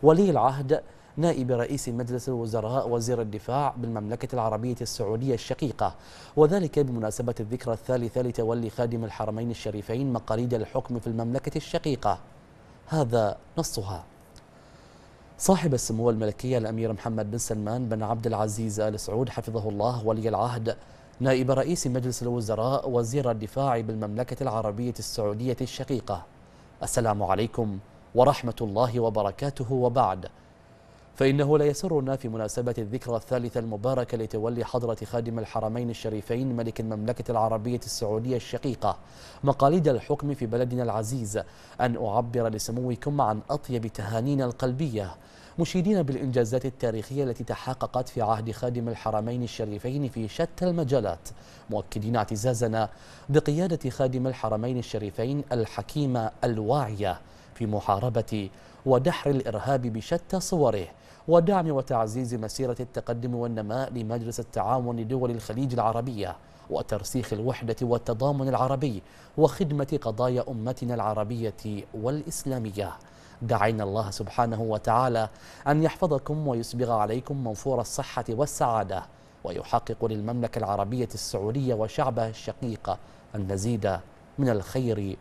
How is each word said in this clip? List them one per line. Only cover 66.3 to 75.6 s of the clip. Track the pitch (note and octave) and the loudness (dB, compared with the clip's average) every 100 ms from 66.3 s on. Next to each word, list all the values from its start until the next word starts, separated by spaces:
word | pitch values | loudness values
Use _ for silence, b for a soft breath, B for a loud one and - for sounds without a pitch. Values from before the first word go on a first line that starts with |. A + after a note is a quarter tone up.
| - B B B | -6 B B B
وترسيخ | D2 - G#2 G2+ B2+ A#2 | -4 -2 -4 -2 -4 -2
الوحدة | G#2 A#2 B2 A2+ A2+ | -2 -2 -2 -4 -2
والتضامن | B2 A#2 - A2+ C3+ C#3+ C3+ | 2 0 0 0 2 2 0
العربي، | B2 C3 C3+ C3+ G2+ B B B - | 2 2 2 0 -2 B B B 4
وخدمة | D#3+ - E3+ D3 C#3 D3 | 4 6 0 0 0 0
قضايا | A#2 G#2+ B2 B2 A#2+ | -2 0 2 2 -2
أمتنا | A#2+ A2+ B2+ A#2+ | -4 -4 -4 -4
العربية | A#2+ G#2 G#2+ G#2+ A2+ A2+ - A2 G#2 - | 0 0 0 -2 -2 -4 -4 -6 -6 -8
والإسلامية. | A2+ A2 D3+ D3+ - C#3 B2+ A2 G2+ F#2 - B B B B | -4 -2 -2 -4 -6 -4 -4 -4 -4 -6 -6 B B B B
دعينا | A#2 A2+ G#2 A2 | 0 4 4 2
الله | G2+ G2+ G#2 | 0 0 -2
سبحانه | G2 G2+ - A#2 A2 | -4 -4 0 2 2
وتعالى | A2+ G#2+ A#2 A2+ B2+ A2+ A2 B B B | -2 -2 4 4 4 2 0 B B B